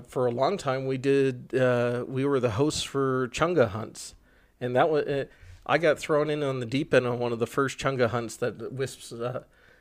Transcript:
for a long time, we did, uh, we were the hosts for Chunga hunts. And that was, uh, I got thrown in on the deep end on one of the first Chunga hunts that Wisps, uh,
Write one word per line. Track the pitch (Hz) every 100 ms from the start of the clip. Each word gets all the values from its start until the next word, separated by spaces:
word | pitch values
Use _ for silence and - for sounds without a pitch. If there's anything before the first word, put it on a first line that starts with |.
| -
for | 143 123
a |
long | 120 139 196
time, | - 131 135
we | 135
did, | 139 139 135 123 - 131
uh, | 127 123 120 123 123
we | 131
were | 139 139
the | 117
hosts | 104 147 -
for | - 139 135 131 127
Chunga | - 165 170 113
hunts. | 104 110 - - - _ _ _ _
And | 123 123
that | 156
was, | 151 147
uh, | 139 131 _ - - -
I | 147
got | 160 139
thrown | - 151 151
in | 151
on | 139 131
the | 117
deep | 135 156
end | 131 123
on | 123
one | 120
of | 117
the | 117
first | - 135 -
Chunga | 139 135 117
hunts | 120 113 -
that | 120 90 113
Wisps, | 131 131 - -
uh, | 117 120 127 - _ _ _